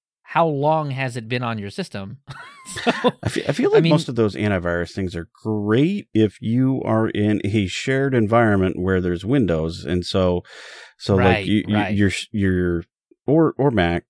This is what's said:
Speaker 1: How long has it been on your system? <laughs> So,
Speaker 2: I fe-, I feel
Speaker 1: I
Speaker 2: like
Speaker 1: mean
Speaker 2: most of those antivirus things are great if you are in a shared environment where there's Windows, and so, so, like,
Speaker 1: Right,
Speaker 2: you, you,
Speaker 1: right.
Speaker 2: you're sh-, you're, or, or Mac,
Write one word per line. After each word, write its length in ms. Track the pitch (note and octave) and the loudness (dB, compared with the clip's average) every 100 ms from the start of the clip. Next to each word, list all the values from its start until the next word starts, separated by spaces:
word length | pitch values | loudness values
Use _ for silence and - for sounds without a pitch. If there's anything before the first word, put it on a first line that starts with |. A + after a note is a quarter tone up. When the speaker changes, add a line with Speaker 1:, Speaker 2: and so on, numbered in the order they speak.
| _ _ | _ _
Speaker 1:
How 240 | - D#3 E3 | -4 0 0
long 460 | C#3 D3 D#3+ D3 | 0 0 0 -2
has 260 | C3 C3 A#2+ | -6 -6 -6
it 100 | A2 | -6
been 140 | B2 | -4
on 160 | A#2+ A2 | -4 -6
your 140 | G2+ | -8
system? 480 | - F3 G2+ G2 C3+ - | -8 -10 -10 -12 -16 -18
<laughs> 0 | - - - - C6 - | -20 -20 -20 -14 -4 -2
So, 60 | - - - | 0 -2 -2
Speaker 2:
I 40 | - | -6
fe-, 160 | - - | -4 -4
I 20 | |
feel 180 | C#3 G4+ | 0 4
Speaker 1:
I 20 | |
Speaker 2:
like 100 | G#4+ | 4
Speaker 1:
mean 60 | D#3+ | 4
Speaker 2:
most 180 | D3+ - | 2 2
of 80 | A#2 | 0
those 200 | G#2+ D#2 | 0 0
antivirus 560 | G#2+ F#2+ F2 F2 E2+ | -2 0 -2 -2 -4
things 220 | - F#2 E2+ | -6 -6 -6
are 120 | E2 _ | -12 _
great 640 | A2 G#2+ G#2 A#2 E3 G3+ - | -6 -4 2 2 2 -2 -2
if 260 | A2 G#2+ - | 2 2 0
you 380 | A2 A#2+ C3 C3 - | -2 0 0 0 -2
are 240 | A2+ A2+ | 0 0
in 320 | - G#2 G#2+ | 0 0 0
a 220 | G#2 G#2+ F2+ | 0 0 -2
shared 480 | - - C3+ C#3 | -4 -2 0 0
environment 680 | B2+ G#2 A#2 A2+ G2+ F#2 - | 0 2 4 4 4 2 0
where 220 | F#2 F#2 | 0 0
there's 240 | F2+ F2 F#2+ | 0 -2 0
Windows, 580 | C#3+ F#2 D#2+ D#2+ F#2 | 0 2 0 -2 -6
and 220 | C#2+ F2+ F2 | -4 -4 -2
so, 380 | G2 F2+ F2 - - - - - _ | 0 2 0 -6 -20 -20 -20 -20 _
so, 160 | - G2 | 0 4
like, 100 | F#2+ | 4
Speaker 1:
Right, 200 | G2+ F#2+ | 2 2
Speaker 2:
you, 160 | G#2 - | 0 0
you, 80 | G#2 | -2
Speaker 1:
right. 200 | G#2 G2+ | 0 2
Speaker 2:
you're 140 | G2 | 2
sh-, 160 | - - | 0 -6
you're, 520 | G#2+ F#2+ F2+ F2 E2+ - _ _ _ - | -2 0 2 0 -2 -6 _ _ _ 0
or, 300 | D#3+ D#3 - | 4 2 2
or 140 | C#3 | 0
Mac, 320 | G#2+ E2+ E2+ | 2 0 0